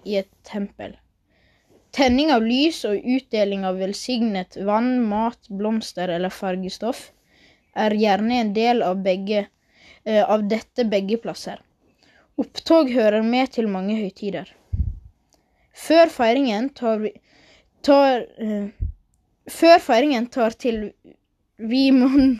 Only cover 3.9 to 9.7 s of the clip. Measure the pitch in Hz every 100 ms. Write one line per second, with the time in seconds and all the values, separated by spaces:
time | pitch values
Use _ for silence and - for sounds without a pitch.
3.9 | 202 - 240 226 190 180 - 196 214 247
4.9 | 254 220 208 226 - - 196 214 220 -
5.9 | 175 180 170 185 - 190 185 185 - 214
6.9 | - - _ _ _ _ _ _ - 214
7.9 | 214 214 190 226 247 214 208 233 240 170
8.9 | 190 190 185 196 208 202 _ _